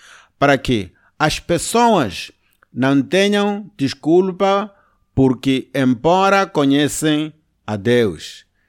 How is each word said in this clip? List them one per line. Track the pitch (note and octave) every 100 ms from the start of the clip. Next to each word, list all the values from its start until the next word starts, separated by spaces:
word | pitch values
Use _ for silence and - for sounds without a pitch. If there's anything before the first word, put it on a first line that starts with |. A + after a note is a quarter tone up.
| - - _ -
para | C#3 C#3
que | C#3 A#2 F2 _ _ -
as | D3+ -
pessoas | - F3 - A3+ A#3+ G3+ A2+ - - _ _ _ _
não | - C3 C#3
tenham | C3+ F3+ G3+ G#3 G3+ G3+ G3+ -
desculpa, | C3+ - D3 F3 F#3+ F3+ G3 G3 G3+ _ _ _ _
porque, | - C3 A#2 C3+ C3 -
embora | C#3 B2+ A#2 D#3+ F#3 G3 G3
conhecem | F#3+ D#3 C#3 C#3 C#3+ - D#3 D3+ D#3 - _ _ -
a |
Deus, | G#2+ G#2 A#2+ A2 D2+ - - _ _